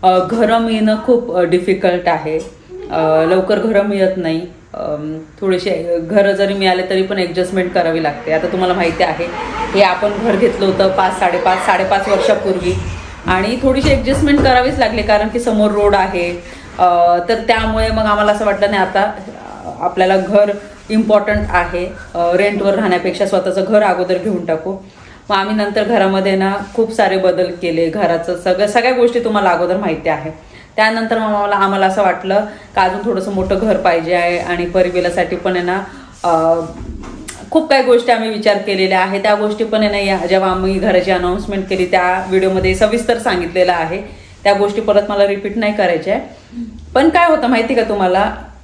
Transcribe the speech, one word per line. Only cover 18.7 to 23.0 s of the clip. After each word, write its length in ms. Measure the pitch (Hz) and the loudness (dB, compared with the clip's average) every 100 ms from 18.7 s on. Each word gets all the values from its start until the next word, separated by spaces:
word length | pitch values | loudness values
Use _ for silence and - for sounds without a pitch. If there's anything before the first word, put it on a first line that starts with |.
नाही 120 | 202 | 0
आता, 300 | 185 196 208 - - - - - | 0 0 -2 -4 -14 -16 -16 -14
अ, 200 | - - | -14 -6
आपल्याला 320 | 180 - 185 190 | -6 0 2 2
घर 340 | 185 208 208 202 - - - | 2 2 2 0 -8 -18 -4
इम्पॉर्टंट 560 | 220 214 208 202 208 214 | -2 2 2 2 -2 0
आहे, 360 | 175 170 175 180 - - | 0 0 -4 -6 -10 -12
अ, 220 | 170 170 180 | -2 0 2
रेंटवर 380 | 202 202 196 | 2 2 0
राहण्यापेक्षा 520 | 202 208 180 | 2 2 0